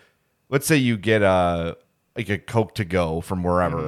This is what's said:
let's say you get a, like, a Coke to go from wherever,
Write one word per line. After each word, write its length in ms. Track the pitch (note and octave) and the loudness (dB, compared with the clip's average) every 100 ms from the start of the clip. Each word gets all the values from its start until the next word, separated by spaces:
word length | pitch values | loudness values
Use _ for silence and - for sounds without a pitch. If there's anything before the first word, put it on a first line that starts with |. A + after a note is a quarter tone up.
| _ _ _ _ - | _ _ _ _ -4
let's 180 | C#3 - | -2 2
say 100 | D#3 | 2
you 200 | B2 A2+ | 2 0
get 240 | F#2+ A2 | 2 4
a, 560 | G2+ F#2 F2+ E2+ E2+ - _ _ _ - | 4 4 2 0 -4 -8 _ _ _ -10
like, 140 | G2 | -6
a 80 | G2+ | -6
Coke 360 | - A#2 G#2 - | -4 -2 -2 -4
to 100 | F2+ | -2
go 340 | F2+ E2 E2 | -2 -2 -4
from 220 | - F#2 | -6 -4
wherever, 340 | F2 F2 F2 E2 | 0 0 0 -2